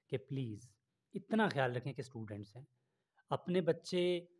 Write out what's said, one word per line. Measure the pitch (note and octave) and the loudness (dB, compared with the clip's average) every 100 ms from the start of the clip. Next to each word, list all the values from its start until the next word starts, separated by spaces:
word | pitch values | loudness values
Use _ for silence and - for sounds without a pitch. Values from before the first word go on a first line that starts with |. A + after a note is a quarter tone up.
| _ | _
कि | C3 | -6
प्लीज़ | - C3+ A#2+ G#2 - _ _ _ _ | -4 -4 -4 -6 -14 _ _ _ _
इतना | - - A3 G3+ | -10 0 2 4
ख्याल | C#3+ B2+ | 4 2
रखें | B2 C#3+ | 0 -4
कि | B2+ | -8
स्टूडेंट्स | B2 A#2 G#2+ G#2 G#2 B2 | -10 -10 -8 -10 -10 -16
हैं। | C#3+ _ _ _ _ _ _ | -20 _ _ _ _ _ _
अपने | C#3+ - F3+ | -4 0 2
बच्चे, | E3+ E3 - F#3 F3+ F3 F3 _ | 2 0 0 2 2 2 -4 _